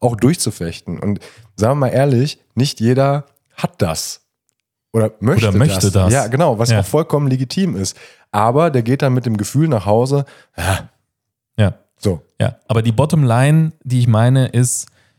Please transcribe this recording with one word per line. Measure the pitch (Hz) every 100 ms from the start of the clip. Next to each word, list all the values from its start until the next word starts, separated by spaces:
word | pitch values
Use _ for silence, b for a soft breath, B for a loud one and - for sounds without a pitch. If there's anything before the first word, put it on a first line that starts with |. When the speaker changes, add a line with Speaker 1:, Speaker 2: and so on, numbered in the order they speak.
Speaker 1:
auch | 123 110
durchzufechten. | 120 175 - - 85 - - 85
Und | 101 98 B B B -
sagen | 107 143
wir | 127
mal |
ehrlich, | 123 143 120 143 - _ 110
nicht | 143 -
jeder | 113 127 139 143 - _ _ -
hat | 175 -
das | 90 80 - - _ _ _ _ _ _ _
oder | 113 110 -
möchte | 107 139 107
Speaker 2:
Oder | 98
möchte | 151 92 98
Speaker 1:
das. |
Speaker 2:
das. | 98 92
Speaker 1:
Ja, | 131 113
genau, | 131 165 107
was | 120
Speaker 2:
Ja. | 110
Speaker 1:
auch |
vollkommen | 92 151 160 147 143
legitim | 131 131 - 190 95
ist. | 95 B B B B
Aber | 101 113 135 170
der | 131
geht | 113 139
dann | 139
mit | 127
dem | 117 104
Gefühl | 101 139 160
nach | 113 92
Hause, | 110 131 143 135 B B -
ja. | 87 92 - _ _ _ _ _ _ -
Speaker 2:
Ja. | 101 - _ _
Speaker 1:
So. | 104 82 - -
Speaker 2:
Ja, | 98 - -
aber | 117
die | 117
Bottomline, | 110 151 156 131 120 139 160 156 -
die | - 127
ich | 120
meine, | 110 123 131 127
ist, | 117 127 - - _ _